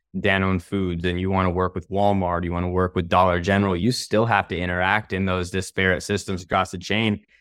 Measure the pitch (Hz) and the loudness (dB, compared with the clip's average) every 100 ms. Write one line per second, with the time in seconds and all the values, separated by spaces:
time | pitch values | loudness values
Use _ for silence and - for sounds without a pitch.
0 | _ 95 101 95 95 92 - 98 92 85 | _ -2 0 2 2 -2 -2 -4 -2 -2
1 | 87 87 95 95 92 87 92 92 - 95 | -2 -2 0 2 2 0 -2 -4 -6 0
2 | 101 98 90 85 87 87 90 90 92 92 | 2 2 0 -2 -2 -2 0 0 0 0
3 | 87 92 92 87 87 98 98 90 110 123 | 2 4 4 2 2 2 2 0 0 -2
4 | - 107 117 101 - 87 90 90 92 107 | 0 0 2 2 0 -4 -2 0 0 0
5 | - 95 95 92 90 95 - - 95 90 | -2 -2 0 -2 -2 -6 -4 0 2 2
6 | - 101 - 92 85 95 92 90 - 104 | -2 -4 -4 -8 -2 -2 -2 -4 -2 0
7 | 113 101 _ _ | 0 -2 _ _